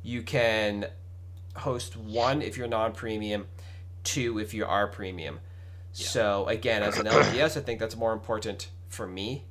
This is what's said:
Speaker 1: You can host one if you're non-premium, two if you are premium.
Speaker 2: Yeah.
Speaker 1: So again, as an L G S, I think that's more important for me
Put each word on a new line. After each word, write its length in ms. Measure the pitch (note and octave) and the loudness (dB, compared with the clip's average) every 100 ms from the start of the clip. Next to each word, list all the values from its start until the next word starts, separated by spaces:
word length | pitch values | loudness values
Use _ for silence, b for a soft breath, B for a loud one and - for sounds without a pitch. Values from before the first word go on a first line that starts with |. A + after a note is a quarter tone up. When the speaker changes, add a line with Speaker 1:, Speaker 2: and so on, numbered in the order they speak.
Speaker 1:
You 180 | G2 A#2+ | -4 -6
can 640 | G2 C3+ A#2 A2 G#2+ G2+ G2+ - - - - - - - | 0 4 6 6 4 2 -4 -8 -14 -14 -14 -14 -12 -6
host 400 | C#3+ B2 - A2+ | -4 -2 -4 -8
one 460 | G#2+ A2+ A#2+ C#3+ | -2 2 4 4
if 160 | G#2+ A2 | 0 -4
you're 100 | A#2+ | -2
non-premium, 800 | A2+ A2 G#2 A#2 A2 G#2+ G#2 F#2+ B B B B - | 2 2 0 -4 -2 0 -2 -4 B B B B -6
two 360 | - - A#2+ A2 | -2 0 0 0
if 140 | G#2+ | -2
you 120 | A2 - | -2 2
are 220 | G2 G2+ | 2 2
premium. 520 | G2 G2 F2+ D2+ E2 B B B B B | -2 -8 -6 -8 -8 B B B B B
Speaker 2:
Yeah. 140 | - - | -6 -2
Speaker 1:
So 380 | B2+ G#2+ G2+ G2 | 2 4 4 2
again, 360 | A2 B2 A2 | 2 2 4
as 140 | G#2 G2+ | 4 2
an 100 | G#2+ | 6
L 160 | A2+ G#2 | 8 8
G 80 | A#2+ | 6
S, 160 | D#3 - | 4 2
I 60 | |
think 180 | - A2+ | -4 -2
that's 160 | A2 A2+ | -2 0
more 160 | A2+ | 0
important 580 | A2 F#2+ G#2+ A2 F#2+ - - - | 0 -2 -2 -2 -6 -8 -12 -12
for 180 | - F#2 | -8 -6
me 380 | F#2 G#2 C3+ - | -4 -4 -4 -10